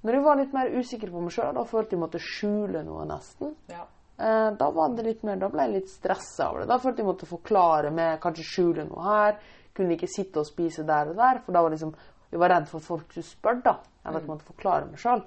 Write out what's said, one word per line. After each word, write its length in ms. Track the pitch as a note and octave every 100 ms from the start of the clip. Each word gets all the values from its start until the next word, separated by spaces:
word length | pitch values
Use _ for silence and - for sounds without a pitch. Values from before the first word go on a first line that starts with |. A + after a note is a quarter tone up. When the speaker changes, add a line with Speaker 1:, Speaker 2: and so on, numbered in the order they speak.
Speaker 1:
Når 100 | A3
jeg 100 | C4
var 120 | D4 C#4
litt 160 | C4+
mer 180 | C4+ B3+ B3
usikker 320 | B3 A#3 G3+
på 100 | F3
meg 100 | F3
selv, 220 | G3 A#3
da 80 | B3+
følte 300 | A3 A3+ G#3+
jeg 60 | F#3
måtte 180 | E3 E3
skjule 640 | - - G#3 G#3 G#3 F3+
noe 200 | D#3 D#3+ D3+
nesten. 480 | D#3 - - C#4+ D4+ -
Speaker 2:
Ja. 160 | F3 F3 _ _ -
Speaker 1:
Eh, 320 | A3 A3 E3 G#3
da 140 | D4
var 180 | D#4 D#3 A#3
det 80 |
litt 180 | A3+ A3
mer, 120 | G#3+ G3
da 120 | F#3+
ble 140 | D4
jeg 100 | B3+
litt 160 | G3 F#3+
stresset 520 | - F3+ F3+ - - D3
over 120 | C#2+
det. 80 | G2
Da 100 | B3+
følte 200 | C4 A#3+
jeg 80 | G#3
måtte 200 | F#3 -
forklare 640 | E3+ - G3+ E3+ D#3 D3
meg, 280 | D#3+ E3 D#3+
kanskje 240 | F3 E3
skjule 400 | D#3 - F3 E3 D3+
noe 140 | -
her. 340 | F3 G#3+ - G#3 - - _
Kunne 200 | - F3+ E3
ikke 120 | F#3
sitte 300 | - F#3+ D#3
og 60 | D3+
spise 380 | - E3+ D#3 D3+
der 240 | D3+ D3+
og 60 | F#3
der, 220 | B3 B3
for 80 | -
da 100 | F3
var 80 | E3
liksom, 240 | D#3 D#3 D#3 - _ _
jeg 60 | E3+
var 80 | F3+
redd 160 | F3 D3+
for 100 | D#3+
at 60 |
folk 220 | - E3+ -
skulle 180 | - -
spørre 320 | - - B3
da, 140 | A#3 - - _
eller 120 | - D#3+
at 40 |
jeg 60 | D3+
Speaker 2:
Mm. 60 | D3+
Speaker 1:
måtte 160 | -
forklare 340 | - G3 D#3 -
meg 80 | D3
selv. 240 | A#3+ A#3+